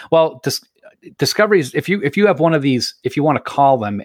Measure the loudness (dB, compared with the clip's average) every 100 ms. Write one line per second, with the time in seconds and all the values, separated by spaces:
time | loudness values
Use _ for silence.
0 | 0 2 2 -2 -6 -8 -10 _ -20 _
1 | -20 -4 -2 0 2 2 0 -4 -4 -4
2 | -2 0 2 2 2 2 0 -2 -4 -8
3 | -6 -2 -2 -2 -2 2 2 2 -2 -6